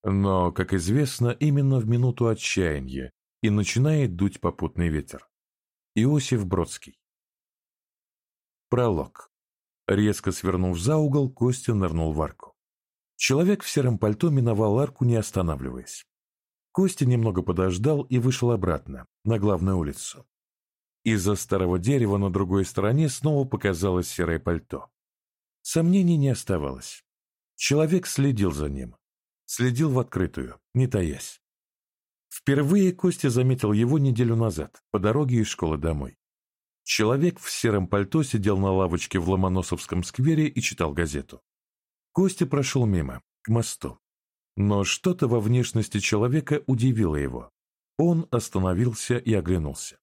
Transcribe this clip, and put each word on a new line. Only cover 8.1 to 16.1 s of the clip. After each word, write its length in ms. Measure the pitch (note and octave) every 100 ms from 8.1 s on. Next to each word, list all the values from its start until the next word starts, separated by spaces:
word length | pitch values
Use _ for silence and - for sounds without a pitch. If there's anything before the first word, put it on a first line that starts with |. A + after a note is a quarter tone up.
| _ _ _ _ _ _
Пролог. 640 | B2 A#2+ F2 C2+ - - _ _ _ _ _ -
Резко 440 | G2 G#2 G2 -
свернув 480 | F2+ F#2 F2+ F#2 E2+
за 180 | G2 D#3
угол, 340 | D3+ C#3+ C3+
Костя 420 | C3 B2 B2+ -
нырнул 400 | G#2 F2+ D#2+ D#2+
в 80 | D2+
арку. 300 | D2+ - - _ _ _ _ _ _ -
Человек 400 | - C3+ F3+ G#3
в 80 | -
сером 300 | - B2+ A2
пальто 320 | G#2+ G#2+ E3+
миновал 480 | C#3 A#2 G#2+ A2 G#2+
арку, 260 | C#3+ - B2
не 100 | A2+
останавливаясь. 920 | G2+ - F2 C#2+ C2 B1 - - _